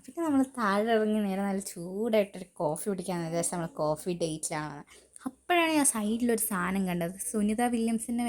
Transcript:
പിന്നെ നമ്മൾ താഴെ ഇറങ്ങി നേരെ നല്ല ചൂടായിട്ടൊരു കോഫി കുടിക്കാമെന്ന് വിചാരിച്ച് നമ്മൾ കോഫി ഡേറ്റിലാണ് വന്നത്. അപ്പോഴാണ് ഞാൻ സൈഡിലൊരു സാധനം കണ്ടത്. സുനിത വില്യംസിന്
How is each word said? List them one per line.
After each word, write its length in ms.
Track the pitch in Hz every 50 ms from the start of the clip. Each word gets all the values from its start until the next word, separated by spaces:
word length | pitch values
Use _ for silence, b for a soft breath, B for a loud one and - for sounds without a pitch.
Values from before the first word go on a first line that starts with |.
| -
പിന്നെ 160 | - - 339 330
നമ്മൾ 160 | 311 277 269 254 262 -
താഴെ 320 | 247 220 196 196 208 220 233 226
ഇറങ്ങി 240 | 214 220 214 214 214 208
നേരെ 160 | 196 190 196 202 202
നല്ല 120 | 190 196 190 -
ചൂടായിട്ടൊരു 720 | - 180 170 185 190 202 226 240 220 214 196 202 - 185 185 - _ -
കോഫി 240 | 170 151 156 - - 214
കുടിക്കാമെന്ന് 380 | 196 180 180 190 180 170 165 160
വിചാരിച്ച് 200 | 170 170 170 - 185
നമ്മൾ 140 | 175 165 165 - -
കോഫി 300 | 156 151 156 151 - 190 175 170
ഡേറ്റിലാണ് 440 | 175 160 156 156 - - 165 151 151 147
വന്നത്. 160 | 143 147 - B B B B B B - - 269
അപ്പോഴാണ് 440 | - _ _ - 359 339 330 320 311
ഞാൻ 100 | 302 269 269
സൈഡിലൊരു 500 | - 220 208 208 226 233 247 240 233 226 - -
സാധനം 340 | 208 180 175 185 190 196 190 180
കണ്ടത്. 260 | 175 175 170 170 185 196 - -
സുനിത 340 | - 214 208 208 214 240 240 240 240
വില്യംസിന് 500 | 226 226 233 226 220 - - 233 240 240